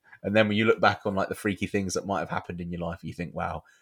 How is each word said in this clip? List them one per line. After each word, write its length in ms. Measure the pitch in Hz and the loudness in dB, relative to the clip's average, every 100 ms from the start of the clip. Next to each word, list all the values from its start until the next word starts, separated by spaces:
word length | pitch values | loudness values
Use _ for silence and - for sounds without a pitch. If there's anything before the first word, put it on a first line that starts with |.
| _ - | _ -8
And 120 | 95 107 | 2 4
then 120 | 104 | 4
when 80 | 104 | 4
you 100 | 110 | 4
look 140 | 101 | 6
back 220 | 101 101 104 | 4 2 0
on, 100 | 95 | 0
like, 120 | - | -2
the 80 | - | -2
freaky 320 | 107 92 95 | -2 -2 0
things 280 | 101 95 - | 0 0 -2
that 100 | 95 | -2
might 140 | 92 | -2
have 100 | 82 | -2
happened 320 | 87 - 87 | -4 -6 -8
in 100 | 87 | -6
your 100 | 85 | -4
life, 220 | 85 85 | -4 -6
you 100 | 80 | -8
think, 220 | - 85 87 | -8 -8 -6
"Wow, 280 | 87 82 - _ | -6 -6 -12 _